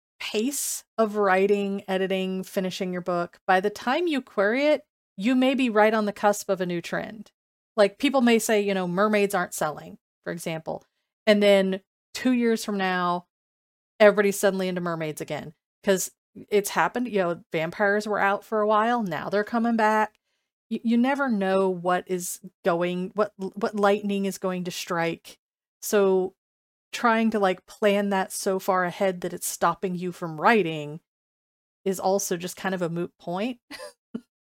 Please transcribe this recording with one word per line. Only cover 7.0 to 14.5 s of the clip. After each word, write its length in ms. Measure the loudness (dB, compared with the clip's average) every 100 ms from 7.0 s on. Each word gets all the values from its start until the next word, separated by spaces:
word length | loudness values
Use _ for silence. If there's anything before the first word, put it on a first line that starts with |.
| -8 -14 -18 _ _ _ _ 2
Like, 220 | 2 4
people 240 | 0 4
may 160 | 4 4
say, 220 | 4 0
you 120 | 2 -2
know, 120 | -2
"Mermaids 460 | 0 2 2 2 0
aren't 180 | -4 -4
selling," 420 | -4 -6 -14 -20 _ _
for 80 | -10
example. 520 | -8 -6 -8 -8 -10 _ _ _ _ 4
And 160 | 6
then 380 | 8 6 4 -2 _ _ _
two 180 | -4 0
years 340 | 2 2 0 -2
from 120 | -4
now, 500 | -2 0 0 -2 -6 _ _ _ _ _ _ _
everybody's 400 | 6 6 2 2
suddenly 280 | 0